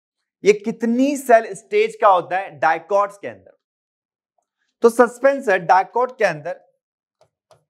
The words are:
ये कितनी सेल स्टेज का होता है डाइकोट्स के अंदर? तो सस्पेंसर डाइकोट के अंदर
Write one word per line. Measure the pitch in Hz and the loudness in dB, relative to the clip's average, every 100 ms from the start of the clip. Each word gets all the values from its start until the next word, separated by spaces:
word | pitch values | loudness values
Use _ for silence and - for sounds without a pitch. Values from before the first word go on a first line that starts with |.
| _ _ _ _ | _ _ _ _
ये | 185 | 0
कितनी | 208 226 226 233 240 269 285 | 0 -4 -6 -4 0 -2 -2
सेल | 269 226 220 | 2 2 2
स्टेज | 190 - 208 220 220 | -10 -4 -2 -2 2
का | 214 | 2
होता | 185 151 180 | 2 0 -6
है | 190 147 | -8 -4
डाइकोट्स | 160 165 - 202 202 202 | -2 -2 -2 -2 -2 -8
के | 131 | -16
अंदर? | 98 _ _ _ _ _ _ _ _ _ _ _ _ _ _ | -16 _ _ _ _ _ _ _ _ _ _ _ _ _ _
तो | 233 | 0
सस्पेंसर | 226 240 240 269 277 220 185 | 2 0 0 -2 0 -2 -2
डाइकोट | 170 185 190 233 254 254 | 2 2 2 -4 -6 -2
के | |
अंदर | 202 151 147 185 _ _ _ _ _ _ _ _ _ _ | -4 -4 -12 -14 _ _ _ _ _ _ _ _ _ _